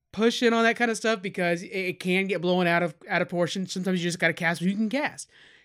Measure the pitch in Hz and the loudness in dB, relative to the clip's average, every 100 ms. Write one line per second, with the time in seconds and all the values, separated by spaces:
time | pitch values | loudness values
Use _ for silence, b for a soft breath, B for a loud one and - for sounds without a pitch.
0 | _ 190 233 233 240 226 226 226 240 220 | _ 0 2 4 4 4 4 2 0 0
1 | 226 226 190 - 175 170 - 196 180 - | 0 -2 -4 -2 0 0 -4 -6 -4 -4
2 | 185 185 196 180 180 180 175 170 175 - | 0 0 0 0 2 2 4 2 0 -4
3 | - 180 175 175 170 196 180 190 185 185 | -4 -2 -2 0 -2 -2 -6 -4 -2 -2
4 | 175 170 165 156 165 170 175 202 220 254 | -2 0 -2 0 -2 0 -2 0 -2 -2
5 | 294 - - b b b | -4 -6 -16 b b b